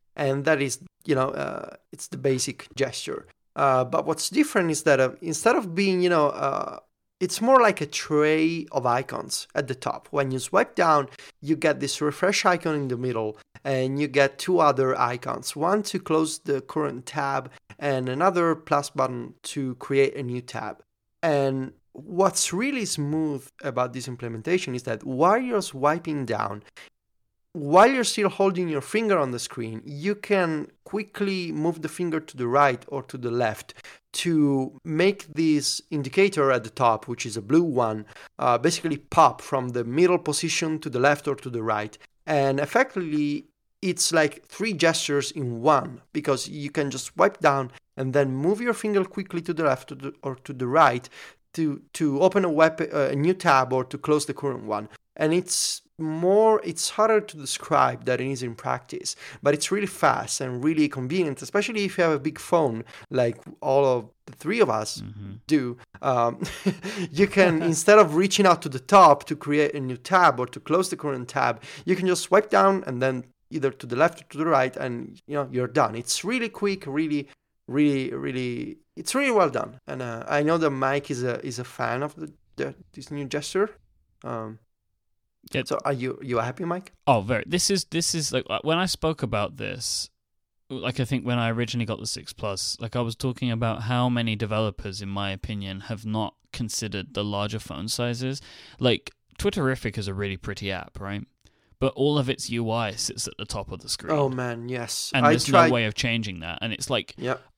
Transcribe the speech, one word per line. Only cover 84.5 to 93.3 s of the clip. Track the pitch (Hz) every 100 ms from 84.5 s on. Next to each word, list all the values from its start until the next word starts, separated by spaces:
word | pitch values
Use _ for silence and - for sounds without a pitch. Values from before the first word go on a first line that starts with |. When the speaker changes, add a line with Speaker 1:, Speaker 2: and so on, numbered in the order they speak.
| 113 _ _ _ _ _ _ _ _ -
Speaker 2:
Yep. | 139 127
Speaker 1:
so | -
are | 143
you, | 135 127 -
you | 135 117
happy, | 117 127
Mike? | 170 180 190 _ -
Speaker 2:
Oh, | 117
very. | 101 113 -
This | 175 -
is, | 196 -
this | 165 165
is | 165 147
like, | 131 -
uh, | 107
when | 151 165
I | 185
spoke | - 160 160
about | 113 107 104 -
this, | 104 92 - - - _ _ _ _ _ _
like, | 131 113 123
I |
think | 120 139 123
when | 123
I | 117
originally | 113 117 120
got | 110 107
the | 110
six | - -
Plus, | - 107 95 - -
like, | 117 123
I |
was | 117
talking | 113 131